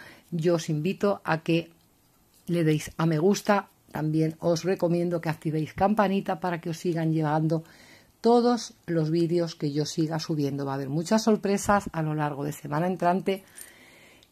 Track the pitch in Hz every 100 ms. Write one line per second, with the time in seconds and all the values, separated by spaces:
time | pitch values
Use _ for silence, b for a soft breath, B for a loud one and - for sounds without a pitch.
0 | B B B 170 160 170 170 151 160 196
1 | 202 196 - 160 - 165 165 - _ _
2 | _ _ _ _ - 170 156 151 - -
3 | 165 156 180 202 - 202 - _ _ -
4 | 156 156 156 160 170 165 170 190 175 170
5 | 175 175 165 151 160 156 151 - 196 214
6 | 196 196 196 170 180 170 175 160 185 165
7 | 160 160 151 156 160 160 160 B B B
8 | B _ 226 240 240 240 - - - 165
9 | 156 170 170 175 165 - 147 143 147 -
10 | 156 160 - 156 139 139 139 135 135 147
11 | 170 220 220 214 196 202 - 202 - 165
12 | 156 151 147 139 147 151 143 147 180 180
13 | 175 185 196 196 - B B B B B
14 | B B B